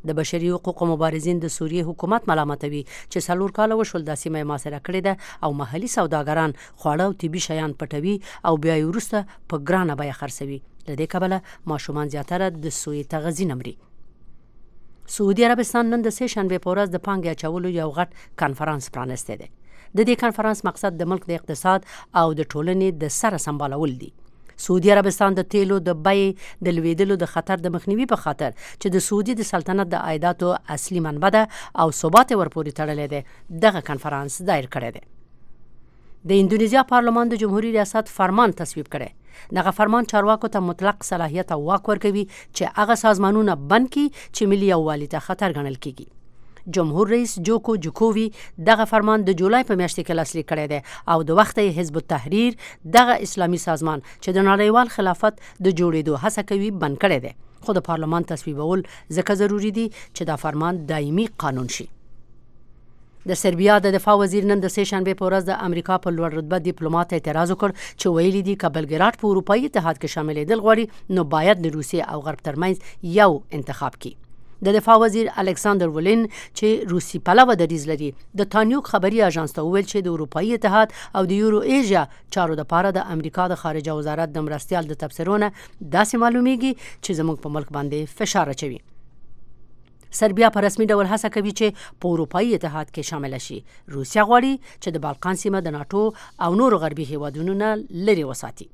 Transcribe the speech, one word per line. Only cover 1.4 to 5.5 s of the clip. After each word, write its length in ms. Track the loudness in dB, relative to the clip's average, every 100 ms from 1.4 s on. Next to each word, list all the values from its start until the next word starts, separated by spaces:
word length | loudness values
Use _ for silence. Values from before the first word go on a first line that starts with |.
د 80 | -4
سوریې 340 | -6 -4 -4 -4
حکومت 400 | -6 -2 -2 2
ملامتوي 500 | 0 0 -4 -6 -8
چې 360 | -10 -16 -8 -6 -2
څلور 260 | -2 -2 0
کاله 220 | 0 2
وشول 240 | -2 -4 -6
دا 60 | -6
سیمه 160 | -6 -4
یې 100 | -4
محاصره 280 | -6 -8 -10 -6
کړې 140 | -2 -2
ده 80 | -4 -8 -6
او 100 | -4